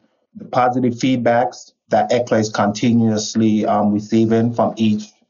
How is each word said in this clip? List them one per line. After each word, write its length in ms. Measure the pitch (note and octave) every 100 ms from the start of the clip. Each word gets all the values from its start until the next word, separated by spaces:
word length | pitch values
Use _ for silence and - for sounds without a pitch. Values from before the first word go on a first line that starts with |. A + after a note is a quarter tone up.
| _ _ _ G#2
The 100 | -
positive 500 | C3 B2 B2+ B2 A2+
feedbacks 800 | C3+ B2+ A#2+ A#2 - - - _ _
that 220 | A2 G#2+
ecla 280 | A#2+ - A2+
is 100 | G#2+
continuously, 1160 | - G#2 - A#2+ A#2 A2+ G#2+ - A2+ A2 G#2+ -
um, 260 | G#2 G#2
receiving 600 | G#2 - A2+ A2 A2+ A#2+
from 200 | A#2 A2 -
each 340 | A2 G#2 - _ _